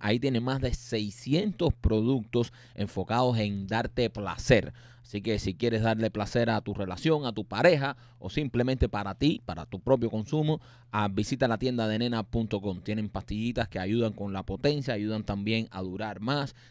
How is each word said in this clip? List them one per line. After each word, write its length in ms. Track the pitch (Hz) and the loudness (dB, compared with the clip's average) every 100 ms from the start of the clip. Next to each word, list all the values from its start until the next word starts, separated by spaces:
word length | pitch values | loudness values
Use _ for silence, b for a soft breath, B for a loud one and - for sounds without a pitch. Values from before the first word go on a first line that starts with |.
Ahí 180 | 104 120 | 0 2
tiene 220 | 135 120 | 2 0
más 180 | 123 135 | 0 0
de 120 | 131 | -2
seiscientos 1000 | - - 113 104 - 127 156 214 - 165 | -2 -4 -4 -4 -6 0 2 2 2 0
productos 760 | - - 110 117 135 107 120 117 B B - | 2 2 4 2 0 0 0 -2 B B -6
enfocados 600 | 101 95 90 117 127 113 | -4 -4 -2 2 2 2
en 280 | 104 98 95 | 0 -2 -2
darte 420 | 110 117 - 113 | -2 -2 0 0
placer. 640 | 104 98 82 - 113 73 b b b | -2 -6 0 6 6 6 b b b
Así 200 | - 104 | -8 -4
que 160 | 98 104 | 0 0
si 160 | 101 87 | -2 0
quieres 260 | 117 110 | 0 4
darle 300 | 113 110 110 | 2 2 0
placer 400 | 107 101 120 117 | -2 -2 0 2
a 100 | 107 | 0
tu 140 | 104 101 | -2 -4
relación, 500 | 95 90 160 151 127 | -6 -2 2 2 0
a 80 | |
tu 140 | 107 - | -6 -4
pareja 500 | 101 175 151 139 139 b b | 4 6 6 2 -6 b b
o 100 | 95 | -6
simplemente 600 | - 139 123 123 131 120 | -4 0 0 0 0 0
para 260 | 104 101 95 | -2 -6 2
ti, 260 | 147 - | 2 2
para 220 | - 82 - | -4 -10 -8
tu 140 | 92 | -4
propio 320 | - 131 117 | 2 4 4
consumo, 500 | 110 104 156 151 151 b b b | -2 0 0 2 0 b b b
ah, 160 | 107 104 | -2 0
visita 380 | 98 104 127 127 | 0 -2 0 2
la 100 | 110 | 2
tienda 300 | 127 120 110 | 0 0 0
de 100 | 107 | 0
nena 220 | 120 113 | 0 -2
punto 380 | 107 117 110 101 | -2 -2 0 -2
com. 200 | 101 90 | -2 -4
Tienen 280 | - 107 107 | -4 -4 -4
pastillitas 600 | 98 - 107 117 120 113 | -6 -6 -2 -2 -2 -4
que 100 | 95 | -4
ayudan 320 | 92 117 113 | -2 0 0
con 200 | - 101 | -2 -6
la 100 | 95 | -6
potencia, 500 | 92 98 147 147 131 | -6 -2 0 0 -2
ayudan 300 | 107 107 110 | -4 -2 -4
también 440 | 104 101 104 113 113 | -4 -2 0 -2 -2
a 100 | 92 | -6
durar 380 | 92 95 110 95 | -6 -6 -8 -6
más, 340 | 110 143 135 b b | -2 -2 -4 b b